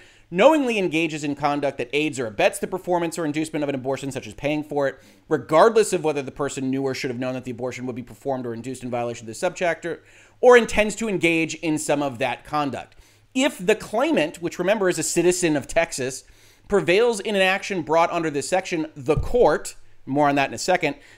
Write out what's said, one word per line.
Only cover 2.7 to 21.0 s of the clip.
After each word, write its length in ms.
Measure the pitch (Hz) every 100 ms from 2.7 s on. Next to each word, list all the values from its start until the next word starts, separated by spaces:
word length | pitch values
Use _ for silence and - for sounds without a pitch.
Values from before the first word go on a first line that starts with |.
| 180 175 175 170 160
or 80 | 156
inducement 380 | 151 156 151
of 60 | 147
an 60 | 139
abortion, 360 | 127 135 139
such 160 | 127 110
as 60 |
paying 300 | 101 143 151
for 240 | 147 143 139
it, 120 | - - _ -
regardless 640 | 151 120 160 214 220 202
of 100 | 180
whether 180 | 156 143
the 100 | 131
person 380 | 131 139 147 135
knew 140 | 135
or 100 | 135
should 160 | 127 139
have 100 | 120
known 140 | 127
that 120 | 127 127
the 60 |
abortion 340 | 110 123 120 127
would 100 | 120
be 80 |
performed 420 | - 113 143 131 120
or 80 |
induced 300 | 117 123 123
in 60 | 123
violation 340 | 120 120 117
of 40 | 113
this 120 | 110
subchapter, 600 | 180 165 175 160 165 156 _ - - -
or 160 | 254 247
intends 380 | 226 - 208 202
to 120 | 226
engage 480 | 180 165 165 160 156
in 220 | 170 156
some 240 | 151 147
of 160 | 143 117
that 260 | 127 120
conduct." 520 | - 151 143 107 - - - _ _
If 300 | 254 277 - 185
the 100 | 208
claimant, 680 | - 214 302 262 156 -
which 180 | 165 -
remember 300 | 180 220 185
is 100 | 165
a 40 |
citizen 520 | 151 180 175 175 175 147
of 120 | 120
Texas, 560 | 160 165 - 127 - - - _ _ -
prevails 520 | 202 160 185 240 214
in 160 | 208 202
an 60 |
action 400 | 190 196 - 196
brought 300 | 139 165 170
under 180 | 170 160
this 200 | 143 131
section, 380 | 180 185 170 156 -
the 200 | 127 143
court, 600 | - 247 233 170 - - - - -
more 240 | 139 143
on 60 | 143
that 140 | 135
in 40 |
a 60 | 117
second, 360 | - 180 151 143